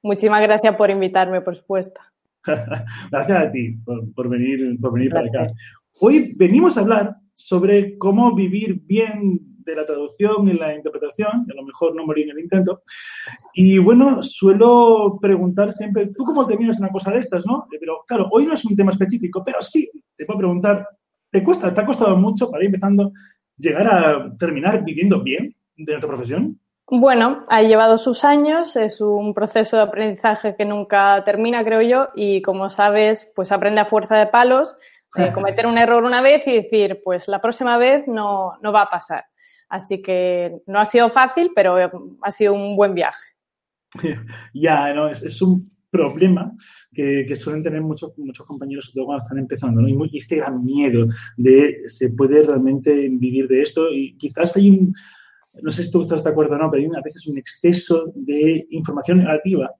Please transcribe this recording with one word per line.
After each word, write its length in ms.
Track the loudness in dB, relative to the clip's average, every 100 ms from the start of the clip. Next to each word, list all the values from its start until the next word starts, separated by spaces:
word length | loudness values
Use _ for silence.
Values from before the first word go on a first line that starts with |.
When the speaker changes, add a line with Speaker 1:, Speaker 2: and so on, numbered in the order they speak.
Speaker 1:
Muchísimas 400 | -4 0 2 2
gracias 340 | 2 4 2 2
por 140 | 0
invitarme, 500 | 0 -2 0 0 -2
por 160 | -6 -12
supuesto. 460 | _ -6 -6 -16 _ _
Speaker 2:
<laughs> 220 | _ _
Gracias 960 | -6 -6 -6 -10 -12 -16 -8 -6 0 0
a 80 | 0
ti 280 | -4 -8 -10 -10
por, 280 | -10 -10
por 140 | -8 -4
venir, 500 | -2 -2 -2 -4 -4
por 100 | -4
venir 200 | -2 -2
para 160 | -2 -4
acá. 120 | -4
Speaker 1:
Gracias. 200 | -6 -8 -20 _ _ _
Speaker 2:
Hoy 320 | 4 4 2 2
venimos 420 | 4 6 4 2
a 40 |
hablar 340 | 0 0 0 -8 _
sobre 640 | _ -4 0 2 2 0 -4
cómo 380 | 0 2 2 2
vivir 460 | -2 -2 -4 -8
bien 560 | _ -2 -2 -2 -4 -4 -8 -20 -12
de 100 | -8
la 80 | -6
traducción 600 | -6 -8 _ -2 2 0
y 40 | 0
la 200 | -4 -6
interpretación, 680 | -10 -8 -10 -6 -4 -4 -6
y 40 |
a 20 | -12
lo 80 |
mejor 320 | -18 -4 -4 -4
no 100 | -6
morir 200 | -4 -4
en 60 |
el 120 | -8
intento. 380 | -4 0 0 -4 _ -20 -20 -18 -18 -20 _
Y 240 | 2 4 6
bueno, 440 | 6 6 6 2
suelo 960 | -4 0 2 6 6 8 6 4 2 0
preguntar 500 | 0 0 0 0 -2
siempre, 360 | -2 -6 -4 -4
¿tú 180 | -6 -4
cómo 200 | -2 0
te 120 | 0
miras 220 | 0 -2
una 100 | -4
cosa 220 | -4 -2
de 80 | -4
estas, 260 | -2 -6 -4
no? 220 | -6 -6
Eh, 60 | -14
pero 240 | -10 -10 -6
claro, 220 | -4 0
hoy 120 | 2 2
no 100 | -2
es 100 | -2
un 100 | 0
tema 160 | 2
específico, 500 | 2 -2 -2 -6 -8
pero 200 | -8 -8
sí, 280 | -4 -4 -4 -10 _ _
te 80 | -8
puedo 140 | -4
preguntar, 460 | -2 0 0 -2 -4 _ _ _ _
¿te 100 | -2 2
cuesta, 280 | 0 0
te 60 | -2
ha 60 | -2
costado 320 | 0 2 4
mucho, 340 | 2 0 -4
para 120 | -2
ir 40 | -2
empezando, 460 | 0 0 0 0 -6 _ _ _ _
llegar 300 | -4 0 2
a 480 | 4 4 0 -4 -6
terminar 460 | -4 -2 -2 -2
viviendo 400 | -4 -2 2 2
bien 320 | 0 -6 -6 _ _ _
de 200 | -8 -6
tu 100 | -6
profesión? 520 | -8 -6 -4 -6 -8 _ _ _
Speaker 1:
Bueno, 560 | 4 4 4 2 -2 0
ha 140 | 4
llevado 340 | 6 6 6 4
sus 280 | 0 0 4
años, 500 | 4 2 0 -2 -2
es 240 | -4 -2
un 340 | -2 -2 -2
proceso 440 | -4 -2 -2 0 0
de 60 |
aprendizaje 720 | 0 -2 -6 0 0 0 -4 -4
que 80 | -4
nunca 580 | -4 -2 2 4 2
termina, 400 | 2 0 0 -2
creo 180 | 0 2
yo, 260 | 2 2 0
y 280 | -4 -2 -2
como 280 | -2 -4 -6
sabes, 600 | 0 2 4 2 0 -6
pues 200 | -10 -4
aprende 260 | 0 0 0
a 60 | 0
fuerza 320 | 0 2 2
de 100 | 4
palos, 480 | 4 4 2 0 -8 _ _ _ -2
de 160 | -2
Speaker 2:
<laughs> 0 |
Speaker 1:
cometer 360 | 0 -4 -2 0
un 100 | 2
error 260 | 4 4
una 180 | 2 2
vez 240 | 4 4 4
y 40 |
decir, 480 | 0 2 2 2 -2
pues 280 | -4 -6 -4
la 100 | -2
próxima 380 | -2 -2 0 2
vez 280 | 4 2 0
no, 420 | -6 -4 -4 -6 -6
no 120 | 0
va 80 | 2
a 80 | 2
pasar. 340 | -2 -6 -10 -10 _ _ _ _
Así 340 | -14 -8 -8
que 560 | -4 -2 0 -2 -4 -10 -6
no 120 | -2
ha 60 | 2
sido 240 | 2 4
fácil, 420 | 4 2 2 2 4
pero 220 | 4 2 0 -4 -18 -10
ha 100 | -10
sido 220 | -2 0
un 220 | 0 -2 0
buen 180 | 0
viaje. 320 | 2 -4 -6 _ _ _ _ _ _ _
Speaker 2:
<laughs> 600 | -10 -8 -8 -12 -20 -18
Ya, 400 | -2 0 2 0
no, 160 | -2 -4
es, 140 | -6
es 180 | -12 -2
un 260 | 0 0 -2 _ _
problema 600 | -2 -2 2 2 2 -2 -14 _ _ _
que, 320 | -6 -4 -2 -4
que 100 | -8
suelen 280 | -8 -6
tener 180 | -6 -6
muchos, 340 | -6 -8 -12 -14
muchos 280 | -16 -16 -18
compañeros, 400 | -14 -12 -14 -12
sobre 100 | -10
todo 100 | -6
cuando 180 | -8
están 160 | -8 -8
empezando, 420 | -8 -6 -2 2
¿no? 60 | 2
Y 60 |
muy, 160 | 0 -4
y 60 | -8
este 180 | -4 -4
gran 280 | -4 -6
miedo 440 | -4 0 2 2 0 -4 -12 0
de, 460 | 6 8 6 0 -16
¿se 240 | -4 -4
puede 320 | 0 4 4
realmente 480 | 4 2 0 0 0 0 0
vivir 380 | -2 -2 -2 0
de 140 | 0
esto? 300 | 0 -2 -2
Y 240 | -2 -8 _
quizás 400 | -12 -4 -2 4
hay 120 | 6
un, 240 | 6 4 -2 -12 _ _ _ _ -12
no 120 | -8
sé 120 | -6
si 80 | -2
tú 100 | -2
estás 220 | -2 -4
de 60 | -2
acuerdo 240 | -2 -2
o 40 | -2
no, 100 | -2
pero 120 | -2
hay 60 | -4
un, 80 | -6
a 60 |
veces 240 | -12 -14 -12
un 140 | -12
exceso 720 | -12 -2 0 0 0 -2 -2
de 540 | -12 -6 0 0 0 -6
información 500 | -10 -8 -8 2 2
negativa 520 | 2 0 0 -2 -4 -10